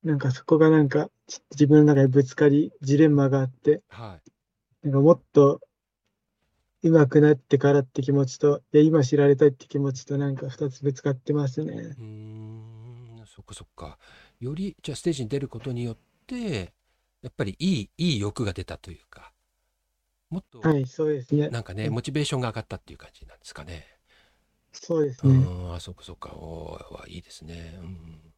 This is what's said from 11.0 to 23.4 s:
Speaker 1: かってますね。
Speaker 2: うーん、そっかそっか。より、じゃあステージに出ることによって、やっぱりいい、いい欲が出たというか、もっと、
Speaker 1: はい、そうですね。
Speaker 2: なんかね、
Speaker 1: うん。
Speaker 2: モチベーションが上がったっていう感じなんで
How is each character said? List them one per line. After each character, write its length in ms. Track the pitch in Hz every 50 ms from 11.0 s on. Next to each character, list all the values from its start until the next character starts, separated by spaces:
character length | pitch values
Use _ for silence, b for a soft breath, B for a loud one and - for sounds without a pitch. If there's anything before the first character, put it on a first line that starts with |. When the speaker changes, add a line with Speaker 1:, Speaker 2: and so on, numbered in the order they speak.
Speaker 1:
か 100 | - 143
っ 40 | 135
て 160 | 127 _ -
ま 160 | 147 147 143
す 160 | 131 127 - 156
ね。 100 | - 117
Speaker 2:
う 280 | 113 113 110 143 -
ー 20 | 113
ん、 1200 | 107 107 107 107 110 110 110 110 110 110 110 110 113 113 110 113 120 120 120 123 117 117 117 110
そ 160 | _ _ -
っ 40 | -
か 80 | _ 104
そ 100 | - -
っ 40 | _ _
か。 220 | - 85 73 - b b b b b b b b _
よ 120 | 120 131 147
り、 220 | 170 196 202 - _ -
じ 80 | -
ゃ 20 | 131
あ 20 |
ス 60 | - -
テ 80 | 175
ー 20 | 160
ジ 100 | 135 123
に 60 | 107
出 100 | 143 139
る 80 | 135
こ 120 | 120 - 113
と 120 | - 135
に 120 | 123 120 123
よ 100 | 120 113
っ 40 | _ _ _ _ _ _
て、 460 | - 254 247 233 208 147 104 90 - _ _ _ _ _ _ _ _ _ _
や 80 | - 123
っ 40 | _
ぱ 80 | - 127
り 100 | 101 95
い 160 | _ 151 190 185
い、 160 | 123 98 _ _
い 200 | - 143 165 143
い 20 | 101
欲 240 | 101 104 - - 120
が 80 | 101
出 140 | 90 - 92
た 120 | - 80
と 140 | - - -
い 40 | 82
う 100 | _ _ _
か、 220 | - - - - _ _ _ _ _ _ _ _ _ _ _ _ _ _ _ _ _ _ _ _
も 100 | 160 190
っ 40 | _ _
と、 80 | _ 127
Speaker 1:
は 140 | 147 160 151
い、 100 | 143 131
そ 200 | 131 - - 156
う 80 | 151 151
で 80 | 135
す 120 | 123 _ 147
ね。 140 | 147 147 156
Speaker 2:
な 100 | 123 117
ん 20 | 107
か 100 | - 92
ね、 120 | 104 110
Speaker 1:
う 60 | -
ん。 20 | 110
Speaker 2:
モ 80 | 120
チ 100 | - -
ベ 100 | 135 151
ー 20 | 147
シ 100 | - 151
ョ 40 | 127
ン 20 |
が 80 | 127 117
上 60 | 104
が 60 | 113 -
っ 40 |
た 80 | _ -
っ 40 | -
て 100 | _ -
い 40 | 76
う 20 |
感 140 | _ - - _
じ 120 | _ -
な 80 | - _
ん 40 |
で 60 | _